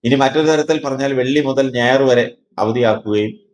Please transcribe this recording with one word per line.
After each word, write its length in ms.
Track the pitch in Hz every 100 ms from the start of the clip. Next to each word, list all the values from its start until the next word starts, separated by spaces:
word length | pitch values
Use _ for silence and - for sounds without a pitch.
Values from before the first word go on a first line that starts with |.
ഇനി 120 | 117 135
മറ്റൊരു 320 | 135 143 156
തരത്തിൽ 360 | 156 151 156
പറഞ്ഞാൽ, 300 | 147 135 139
വെള്ളി 260 | 135 127 147
മുതൽ 320 | 135 135 135
ഞായർ 320 | 120 120 131
വരെ 340 | 135 120 117 - _ -
അവധിയാക്കുകയും 800 | 107 117 120 107 107 104 107 - _